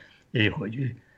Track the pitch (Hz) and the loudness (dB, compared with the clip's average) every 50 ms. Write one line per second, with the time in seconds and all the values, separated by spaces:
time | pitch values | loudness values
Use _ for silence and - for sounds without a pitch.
0 | - - _ _ _ _ - 123 107 101 - 156 98 104 113 139 135 120 - - | -20 -20 _ _ _ _ 2 2 4 2 2 0 -6 -6 -4 -4 -4 -4 -6 -8
1 | - _ _ | -14 _ _